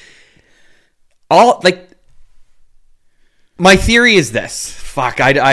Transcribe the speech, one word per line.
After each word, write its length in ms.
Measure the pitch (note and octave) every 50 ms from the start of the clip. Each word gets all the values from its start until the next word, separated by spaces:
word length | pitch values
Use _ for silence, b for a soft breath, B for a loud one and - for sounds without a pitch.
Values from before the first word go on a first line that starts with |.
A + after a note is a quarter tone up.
| b b b b b b b b b b b b b b b b b b b _ _ _ _ _ _ -
all, 300 | E3 F#3 A#3 B3 - - -
like, 260 | F#3 F#3 - - _ _ _ _ _ - - - - - - - - _ - - _ _ _ _ _ _ _ _ _ _ _ _ _ _ _ _ _ _
my 180 | - F3 F#3+ G3
theory 400 | F#3+ - A3+ A#3 A#3+ B3 A#3 G#3+
is 160 | F3+ C3+ G#2+
this. 400 | A2 G#2+ F2+ - - - - -
Fuck, 500 | - - - - - C#3 B2+ A#2+ - -
I, 180 | B2+ C3+ C#3 C#3+ B2+ C3+